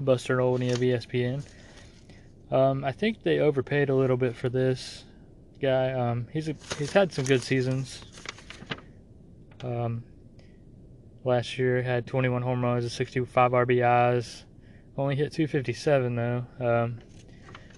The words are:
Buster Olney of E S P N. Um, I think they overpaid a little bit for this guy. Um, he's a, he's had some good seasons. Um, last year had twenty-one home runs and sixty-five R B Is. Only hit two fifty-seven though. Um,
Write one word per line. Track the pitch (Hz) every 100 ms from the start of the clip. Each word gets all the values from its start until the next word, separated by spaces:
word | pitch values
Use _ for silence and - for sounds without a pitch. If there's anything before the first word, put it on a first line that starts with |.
Buster | 135 127 - 127
Olney | 127 127 123
of | 123
E | 127
S | 123 -
P | 123
N. | 123 139 - - - - - - - - - - -
Um, | 135 135 135
I | 139
think | 127 214 220
they | 170 147
overpaid | 147 139 - 143 139
a | 135
little | 131 127
bit | 127 120
for | 127
this | 127 131 127 - - - - - - - -
guy. | 139 131 131
Um, | 131 120 120 117
he's | 156 156
a, | 143 - -
he's | 143
had | 196 185
some | -
good | 131 131
seasons. | - 131 127 131 127 - - - - - - - - - - - - - - - - -
Um, | 123 120 117 117 - - - - - - - - - - - -
last | 131 123 113 -
year | 127 123
had | 123 123 113
twenty-one | 135 127 123
home | 123 123
runs | 123 120
and | 120
sixty-five | - 127 127 120 131 123
R | 123 123
B | 123
Is. | 120 120 123 123 113 - - - - - - -
Only | 139 139
hit | 147
two | - 151
fifty-seven | 147 123 120 156 139 123 120
though. | 120 123 123 -
Um, | 120 117 117 117 - - - - - - -